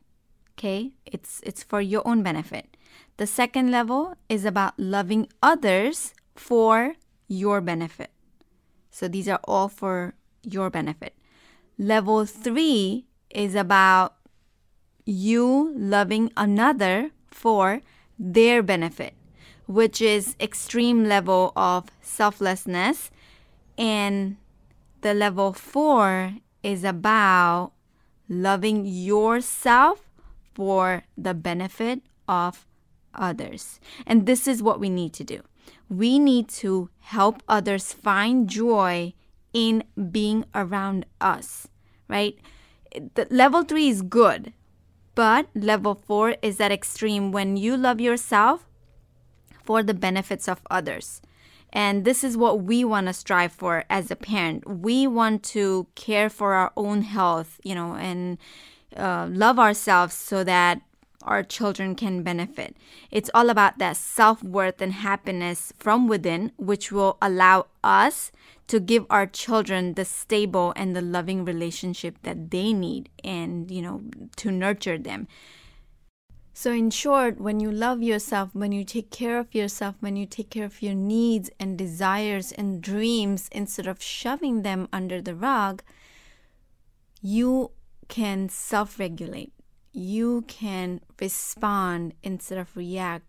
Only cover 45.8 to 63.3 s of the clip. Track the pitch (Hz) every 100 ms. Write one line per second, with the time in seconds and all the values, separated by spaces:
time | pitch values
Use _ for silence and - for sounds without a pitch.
45.8 | 208 202 - 208 226 226 220 196 202 202
46.8 | - - 220 208 196 196 196 196 220 262
47.8 | 254 233 240 240 - 208 214 330 - _
48.8 | _ - _ _ _ _ _ - - 220
49.8 | 214 185 185 190 190 190 - 180 - 185
50.8 | 156 - - - - _ _ _ _ 214
51.8 | 202 202 202 262 269 233 233 202 185 240
52.8 | 247 214 190 185 - 180 175 - 180 165
53.8 | - 196 190 - - 208 170 160 - 185
54.8 | 202 254 269 233 220 214 - 214 196 185
55.8 | 180 - - 208 214 - 202 190 185 -
56.8 | 208 208 208 202 175 165 160 - 196 180
57.8 | 170 170 185 180 180 175 - - - _
58.8 | _ - 190 175 170 185 220 254 220 208
59.8 | - 180 175 - - 196 185 180 175 175
60.8 | _ _ _ _ - 208 185 - 208 190
61.8 | 190 180 214 180 170 170 175 - - -
62.8 | _ - - 214 -